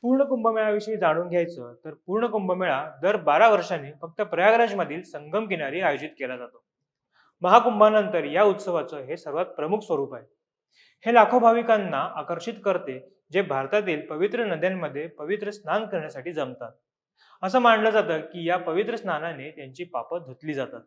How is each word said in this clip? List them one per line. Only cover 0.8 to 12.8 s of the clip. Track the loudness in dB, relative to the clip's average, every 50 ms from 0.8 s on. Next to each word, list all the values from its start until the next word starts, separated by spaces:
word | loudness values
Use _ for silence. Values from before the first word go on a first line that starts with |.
| -2 -4 -4
जाणून | 0 2 2 2 2 -2 0
घ्यायचं | 0 0 0 0 -4 -12 -14 -14 -16 _ _
तर | -18 -18 _ _
पूर्ण | -4 -2 -2 -2
कुंभमेळा | 0 -2 -2 -2 -2 -2 0 0 0 0 -2 -4 -8 -12 -2 0
दर | 0 0
बारा | 2 2 2 6 8 8 8
वर्षांनी | 6 4 2 -2 -6 -6 -6 -10 -16 -16 -18
फक्त | -16 -6 -6 -6
प्रयागराजमधील | -4 0 4 6 6 6 6 4 2 2 -2 -4 -4 -4 -10 -12
संगम | -12 -16 -16 -14 -6 -4 -4 -4
किनारी | -2 -6 -6 -4 -6 -4 -2
आयोजित | 0 0 0 -2 -6 -10
केला | -12 _ -10 -10 -10
जातो. | -10 -12 -16 _ -20 _ _ _ _ _ _ _ _ _ _ _ _ _ _ _ _
महाकुंभानंतर | 2 6 6 8 6 6 4 6 6 6 6 4 0 2 -2 -4 -4
या | -2 2 2 4
उत्सवाचं | 4 2 0 -4 -4 -2 -2 -4 -4 -10 -12 -10
हे | -10 -10
सर्वात | -10 -8 -8 -4 -4 -6
प्रमुख | -6 -6 -8 -4 -4 -4 -4
स्वरूप | -4 -4 -4 -4 -4 -6 -8
आहे. | -16 -16 _ _ _ _ _ _ _ _ _ _ _ _ _ _ _ _
हे | 4 6
लाखो | 6 6 8 6 6
भाविकांना | 6 6 4 4 4 2 2 2 2 -2 -2 -4 -4 -4 -6
आकर्षित | -10 -8 -8 -8 -8 -8 -10 -12 -4 -2
करते, | -2 -2 -2